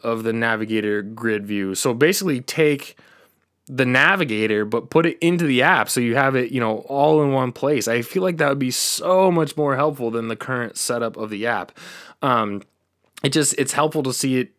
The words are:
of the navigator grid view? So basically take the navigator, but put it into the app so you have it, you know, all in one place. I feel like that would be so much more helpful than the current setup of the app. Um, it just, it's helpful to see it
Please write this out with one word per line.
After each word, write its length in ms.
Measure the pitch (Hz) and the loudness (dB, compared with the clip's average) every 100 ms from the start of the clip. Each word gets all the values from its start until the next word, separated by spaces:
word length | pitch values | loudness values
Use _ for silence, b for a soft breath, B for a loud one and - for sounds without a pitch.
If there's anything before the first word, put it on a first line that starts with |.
of 200 | 117 113 | -4 -4
the 80 | 113 | -2
navigator 680 | 113 117 110 110 110 104 104 | 0 0 0 -2 0 0 -2
grid 440 | 101 113 117 107 101 | -4 -6 -2 -2 -2
view? 300 | 101 95 95 | -4 -4 -2
So 180 | 135 | -2
basically 460 | 117 156 196 190 131 | 2 2 2 -2 -4
take 580 | 123 - 151 139 - b b b b b _ _ - | -4 0 2 0 -6 b b b b b _ _ -8
the 200 | 131 127 | -2 2
navigator, 800 | 127 156 196 147 107 107 107 | 4 4 2 0 0 0 0
but 260 | 107 117 - | 0 -4 0
put 160 | 156 165 | 2 2
it 120 | - | 2
into 260 | 170 175 160 | 0 2 2
the 160 | 123 | 4
app 280 | 143 170 107 | 4 4 2
so 100 | - | 0
you 160 | 120 120 | 0 2
have 220 | 135 135 | 2 2
it, 160 | 123 | 0
you 80 | 131 | -2
know, 160 | 113 110 - | -2 -2 -4
all 340 | 139 151 156 | 2 4 4
in 120 | 143 | 4
one 180 | 135 127 | 2 0
place. 380 | - 139 147 113 | -2 0 0 0
I 120 | 120 | -2
feel 220 | 113 185 | -2 -2
like 140 | 185 165 | -2 0
that 100 | 147 | 0
would 120 | 139 | 0
be 120 | 127 | -2
so 580 | - - - 170 185 190 | -2 -2 -2 2 4 4
much 280 | 170 147 151 | 4 0 0
more 180 | 143 131 | 0 2
helpful 340 | 151 143 117 | 0 -2 -4
than 200 | 117 113 | -4 -4
the 80 | 110 | -6
current 400 | - 127 117 - | -6 -6 -6 -6
setup 400 | - 120 113 - | -4 -2 -4 -6
of 120 | 110 | -8
the 180 | 104 113 | -4 -2
app. 300 | 107 85 B B B B B | -2 -4 B B B B B
Um, 400 | 143 120 107 101 - _ _ _ _ - | 0 2 0 -4 -10 _ _ _ _ -6
it 100 | 143 | -2
just, 220 | 156 143 - | 0 0 0
it's 180 | 131 | -2
helpful 300 | - 156 156 | 0 0 0
to 100 | 135 | -2
see 240 | 123 135 127 | -2 0 0
it 140 | 127 | -2